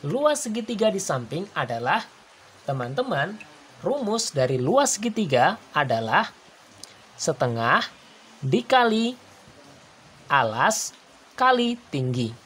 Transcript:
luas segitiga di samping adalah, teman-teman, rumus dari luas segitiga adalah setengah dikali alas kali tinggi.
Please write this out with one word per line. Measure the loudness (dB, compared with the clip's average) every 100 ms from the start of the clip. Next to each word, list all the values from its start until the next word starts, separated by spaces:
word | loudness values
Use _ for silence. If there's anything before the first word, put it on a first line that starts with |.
| -2
luas | 2 2 0
segitiga | -4 -6 -4 0 0
di | 0
samping | -4 -4 -4 -8 -6
adalah, | -6 -4 -2 0 0 -2 -20 -20 -20 -20 -12 -6
teman-teman, | -6 -4 -4 -2 -2 -2 -6 -18 -20 -20 -8 -4
rumus | -2 -2 -2 -2
dari | 0 0 0
luas | 2 2 2 0
segitiga | -4 -2 0 4 2 0 -4
adalah | -2 0 -2 2 0 0 -10 -20 -20 -20 -20 -20 -20 -20
setengah | -6 -4 -2 -2 0 2 2 0 -12 -20 -20 -20 -8
dikali | 0 0 4 4 4 2 0 -4 -20 -20 -20 -20 -20 -20 -20 -20 -20 -20 0
alas | 2 2 2 0 0 -8 -12 -20 -20 -20 0
kali | 4 4 2 -4 -6
tinggi. | -4 -2 -2 -4 -6